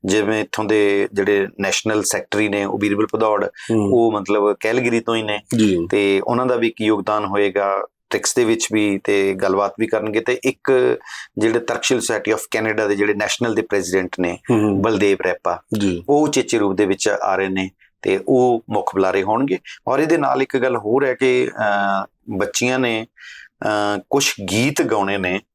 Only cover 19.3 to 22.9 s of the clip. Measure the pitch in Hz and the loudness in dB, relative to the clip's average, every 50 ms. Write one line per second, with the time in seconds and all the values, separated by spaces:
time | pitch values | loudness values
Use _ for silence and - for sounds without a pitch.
19.3 | 110 120 139 139 185 185 _ - - - _ 117 127 139 156 156 170 165 143 131 | 0 0 0 0 -2 -4 _ -16 -20 -10 _ -2 0 0 2 2 2 0 2 0
20.3 | 131 131 135 - - 131 120 131 120 113 104 107 117 135 143 131 123 - 135 131 | 0 0 -2 -2 0 0 0 0 -2 -2 -2 0 0 2 2 0 0 0 2 2
21.3 | 127 127 127 120 - - 110 104 101 101 101 98 98 98 101 - _ _ _ - | 2 2 0 -2 -2 -2 -2 0 0 0 0 0 0 -2 -4 -8 _ _ _ -8
22.3 | 110 92 101 - - - 123 123 131 131 127 120 | -4 -4 -4 -4 -2 -2 -2 0 0 0 0 -2